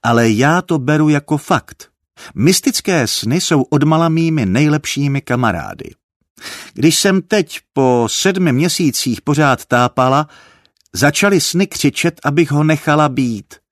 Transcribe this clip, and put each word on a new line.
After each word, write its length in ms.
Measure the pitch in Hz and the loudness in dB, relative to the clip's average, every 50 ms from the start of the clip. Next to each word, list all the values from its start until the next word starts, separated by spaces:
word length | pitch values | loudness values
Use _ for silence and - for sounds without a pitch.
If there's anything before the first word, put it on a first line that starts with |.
ale 280 | - 117 117 117 117 113 | 0 2 2 2 2 2
já 320 | 110 107 131 147 165 180 | 2 2 2 2 2 0
to 160 | 180 - 170 147 | 0 -2 -4 -2
beru 300 | 123 143 151 151 156 151 | 0 0 0 2 2 2
jako 300 | 151 143 143 - 151 143 | 2 0 0 -2 -4 -4
fakt. 500 | - - 185 127 _ - - _ - _ _ _ _ _ _ - - - - | -2 -2 -2 -2 _ -8 -20 _ -20 _ _ _ _ _ _ -20 -20 -14 -6
Mystické 720 | - 113 165 190 - - 277 - - - 208 185 156 120 | 0 2 2 2 2 -2 -2 -4 -2 -2 0 0 0 0
sny 340 | - - - - 110 135 180 | -2 -4 -6 -4 -2 -2 -2
jsou 220 | - - 170 143 | 0 0 0 0
odmala 460 | 127 _ 151 143 147 156 156 160 165 165 | 0 _ 0 0 2 2 2 2 2 0
mými 380 | 160 165 165 165 160 151 113 | 0 0 0 0 0 0 0
nejlepšími 760 | 95 92 123 151 151 147 151 - - - 139 143 139 139 139 | 0 2 2 2 2 0 -2 -2 -6 -4 -2 -2 -2 -2 -4
kamarády. 720 | _ - 123 120 123 110 92 82 62 50 50 - - - - _ _ _ _ _ _ _ _ - - - - - - - _ | _ -4 -2 0 0 0 -2 -2 -8 -10 -14 -14 -16 -18 -18 _ _ _ _ _ _ _ _ -20 -18 -18 -16 -18 -20 -16 _
Když 240 | - 139 165 156 - | 0 0 2 2 2
jsem 240 | - 202 190 190 | 0 2 0 0
teď 380 | 165 _ 214 208 165 - - - _ _ | 0 _ -2 -2 -2 -4 -8 -18 _ _
po 340 | _ 139 135 127 123 120 117 110 | _ 0 2 2 2 2 0 0
sedmi 420 | - - - 190 190 190 185 160 | -2 -2 -2 0 0 2 0 0
měsících 680 | 123 131 160 180 - - 175 139 110 - - 127 113 - | 2 0 0 -2 -2 0 0 0 0 -2 -4 -4 -6 -4
pořád 440 | _ 147 147 151 151 139 127 - - | _ -2 0 2 2 2 0 -2 -2
tápala, 640 | _ 127 120 123 120 _ - 127 131 135 143 156 151 - - - - _ _ _ _ _ _ _ _ - | _ 0 0 0 0 _ 0 0 2 2 0 -2 -4 -12 -20 -20 -20 _ _ _ _ _ _ _ _ -4
začaly 460 | 90 139 147 147 - 202 202 202 165 | 0 0 0 0 2 2 2 2 2
sny 260 | - - - 175 196 | 0 0 -2 -2 -2
křičet, 540 | - - - - 143 - - - 170 165 - - | -2 -4 -2 -2 -2 -2 0 -4 -4 -4 -4 -6
abych 260 | 151 143 165 165 - | -2 0 0 0 2
ho 140 | 151 147 151 | 0 0 2
nechala 440 | 156 156 147 - 160 147 151 151 147 | 2 0 0 0 0 0 2 0 0
být, 460 | 127 139 131 120 113 101 - _ - _ _ _ | 0 -2 -2 -2 -4 -6 -10 _ -20 _ _ _